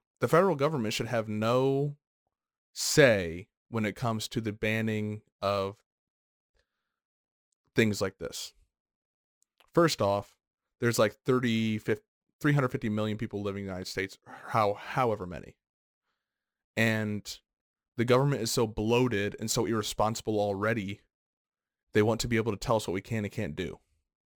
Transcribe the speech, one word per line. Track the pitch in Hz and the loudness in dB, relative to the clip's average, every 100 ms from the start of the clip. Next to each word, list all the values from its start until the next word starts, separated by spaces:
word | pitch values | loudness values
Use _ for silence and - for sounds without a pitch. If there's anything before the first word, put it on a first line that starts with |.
| _ _ | _ _
The | 123 | 2
federal | 160 196 147 | 4 4 2
government | 143 156 107 | 0 0 -2
should | - 117 | -4 -2
have | 120 110 | -2 -2
no | 107 110 127 135 135 147 143 _ _ _ _ _ _ _ | -2 0 2 2 0 -2 -6 _ _ _ _ _ _ _
say | - - - 135 101 85 85 98 _ _ | -8 2 6 8 6 0 -6 -12 _ _
when | 113 104 | -4 -4
it | 95 | -2
comes | 117 110 - | -4 -4 -4
to | 120 | -4
the | 110 | -6
banning | 107 107 110 110 107 107 107 - _ | -4 -2 0 0 -2 -4 -6 -12 _
of | 101 101 98 101 _ _ _ _ _ _ _ _ _ _ _ _ _ _ _ _ _ _ _ - | -2 0 -2 -6 _ _ _ _ _ _ _ _ _ _ _ _ _ _ _ _ _ _ _ 0
things | 113 101 | 2 2
like | 95 - | -4 -6
this. | 76 - - - _ _ _ _ _ _ _ _ _ _ _ | -10 -10 -14 -16 _ _ _ _ _ _ _ _ _ _ _
First | - 165 - | 2 2 2
off, | 101 101 - _ _ _ _ _ | 0 0 -4 _ _ _ _ _
there's, | 120 117 | -2 4
like, | 107 - - | 2 2 0
thirty, | 127 120 113 110 107 | 0 2 0 0 -2
fifty, | - 107 - _ _ _ | -2 -4 -6 _ _ _
three | 147 | 2
hundred | 147 127 | 2 2
fifty | - 113 | -2 -2
million | 104 107 107 | -2 -2 -4
people | 117 101 | -6 -6
living | 101 98 | -6 -6
in | 98 | -8
the | |
United | 92 92 | -8 -8
States, | - 95 - - - - | -6 -6 -8 -20 -18 -2
how-, | 117 104 | 2 2
however | 101 - - 123 101 90 | 0 -4 0 0 0 -4
many. | 76 50 - _ _ _ _ _ _ _ _ _ _ _ - | -10 -14 -20 _ _ _ _ _ _ _ _ _ _ _ 0
And | 113 110 107 104 - - _ _ _ _ _ - | 2 2 -2 -6 -10 -16 _ _ _ _ _ -4
the | 117 | 2
government | 123 143 143 | 4 4 0
is | 113 | -2
so | - 113 | 0 -2
bloated | 107 110 120 127 101 101 - | -2 0 2 2 0 -2 -4
and | 110 | -4
so | - 92 | -2 0
irresponsible | 110 104 - 107 113 - 107 | -2 -2 0 0 0 -2 0
already, | 104 98 107 117 98 98 _ _ _ _ _ _ _ _ _ | 0 0 0 -2 -4 -10 _ _ _ _ _ _ _ _ _
they | 110 | 4
want | 107 110 | 4 2
to | 123 | 0
be | 113 | 2
able | 110 | 2
to | 98 | -2
tell | - 113 | 0 0
us | - | 0
what | |
we | 90 | -4
can | - 113 | -4 -4
and | 101 | -4
can't | - 92 78 | -4 -6 -4
do. | 87 - _ _ _ _ _ | -6 -8 _ _ _ _ _